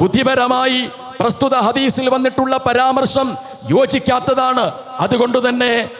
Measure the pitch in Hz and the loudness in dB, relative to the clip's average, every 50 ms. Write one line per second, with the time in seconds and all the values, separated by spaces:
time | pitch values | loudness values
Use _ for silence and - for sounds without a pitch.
0 | 160 185 - 254 262 262 262 254 247 247 254 254 262 254 254 254 247 214 - - | 0 2 2 2 2 2 2 2 2 2 2 2 0 0 0 0 -2 -4 -8 -14
1 | 254 - 262 254 - 240 - - 277 269 262 254 214 214 240 269 269 262 - - | -16 -12 -6 -2 -2 0 0 0 0 0 2 2 2 2 0 0 0 0 0 0
2 | 262 254 262 262 262 254 262 269 262 262 262 262 262 254 240 233 254 262 262 269 | 0 0 0 0 0 0 0 0 0 0 0 0 0 0 2 2 2 2 2 2
3 | 269 - - 269 269 254 190 - - - - - - 117 147 220 269 254 262 269 | 0 0 0 0 0 -2 -4 -8 -10 -14 -16 -12 -4 0 2 2 2 2 0 -2
4 | - 269 254 254 247 277 262 262 254 254 254 254 233 269 - - - - - - | 0 0 0 0 0 0 0 2 2 2 2 0 0 -2 -4 -6 -12 -10 -6 -4
5 | 175 - 240 240 247 247 240 254 240 247 247 247 247 247 233 240 220 - - | -2 0 2 2 2 2 2 2 0 0 0 0 0 0 0 0 -2 -4 -8